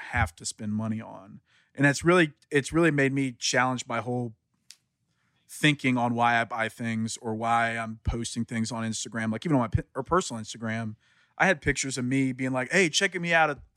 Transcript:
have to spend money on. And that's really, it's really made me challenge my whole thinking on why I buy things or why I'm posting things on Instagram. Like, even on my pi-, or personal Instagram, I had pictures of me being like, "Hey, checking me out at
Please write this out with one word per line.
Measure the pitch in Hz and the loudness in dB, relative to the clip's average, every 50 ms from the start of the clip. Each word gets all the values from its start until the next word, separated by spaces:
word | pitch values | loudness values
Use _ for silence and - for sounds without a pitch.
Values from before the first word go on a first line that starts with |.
| - - | -10 -4
have | - 120 113 - - - | -2 0 0 -2 -4 -8
to | 123 | -12
spend | - - - 110 104 104 | -12 -10 -8 -6 -4 -4
money | 107 110 110 113 113 | -2 -2 -4 -4 -6
on. | 104 98 107 101 95 104 104 - - _ _ _ _ _ _ | -8 -12 -16 -18 -20 -20 -20 -20 -20 _ _ _ _ _ _
And | 135 139 | 2 4
that's | 143 135 - 151 | 4 4 4 4
really, | 165 180 185 165 151 - _ _ _ | 4 6 6 6 4 0 _ _ _
it's | 147 143 131 - | 0 0 0 2
really | 151 165 170 160 | 2 4 4 4
made | 151 143 135 135 135 | 4 4 2 2 2
me | 139 135 131 120 - | 0 -2 -2 -4 -4
challenge | - - - 123 127 131 127 120 - 131 | -4 0 2 2 2 2 0 -4 -4 -4
my | 120 117 | -4 -4
whole | 107 123 123 123 123 117 110 _ _ _ _ _ _ - - _ _ _ _ _ _ _ _ _ _ _ _ _ _ - | -2 -2 -4 -4 -4 -6 -8 _ _ _ _ _ _ -20 -20 _ _ _ _ _ _ _ _ _ _ _ _ _ _ -20
thinking | - - 156 151 143 143 - 131 127 120 | -4 2 2 2 2 2 2 0 2 2
on | 120 120 117 | 2 0 0
why | 117 117 120 120 117 | 2 2 4 4 2
I | 117 | 2
buy | - 120 113 110 110 | 0 -2 -4 -4 -4
things | - - 120 113 113 110 110 113 - - | -4 -6 -6 -4 -2 -2 -4 -4 -6 -6
or | 127 113 110 | -6 -6 -6
why | 110 117 117 117 117 117 117 113 117 | -2 0 2 2 2 2 2 0 -4
I'm | 113 110 110 110 - | -6 -8 -10 -6 -4
posting | - 123 117 113 - - 120 113 | -4 -4 -4 -4 -6 -6 -6 -6
things | - 120 113 110 - | -4 -2 -2 -2 -2
on | 123 113 113 113 | -4 -4 -4 -4
Instagram. | 110 - - - - 113 110 110 | -4 -6 -8 -8 -6 -4 -4 -2
Like, | 107 110 - | -4 -2 0
even | 175 147 | 0 2
on | 127 | 2
my | 117 104 | 2 2
pi-, | - - - - - | 0 -2 -2 -4 -8
or | 131 123 | -8 -4
personal | - 165 185 180 - 123 113 | 0 0 0 0 -2 -6 -10
Instagram, | 107 - - 113 117 113 110 113 113 107 107 - _ _ _ _ _ _ _ - | -10 -12 -10 -8 -6 -6 -4 -4 -6 -8 -10 -12 _ _ _ _ _ _ _ 2
I | 160 190 | 2 2
had | 180 147 | 2 2
pictures | - 147 135 - - 135 120 131 | 0 0 0 0 -2 -6 -4 -4
of | 123 | -2
me | 123 135 135 135 131 | 0 2 2 2 0
being | 127 123 131 127 | 0 -2 -4 -2
like, | 131 127 127 - | -2 -2 -2 0
"Hey, | 165 190 190 156 | 2 2 2 2
checking | - - 196 190 170 185 | 2 0 0 0 -2 -4
me | 170 170 170 | -2 2 4
out | 165 160 151 | 4 4 4
at | 139 - - - _ | 2 -2 -10 -18 _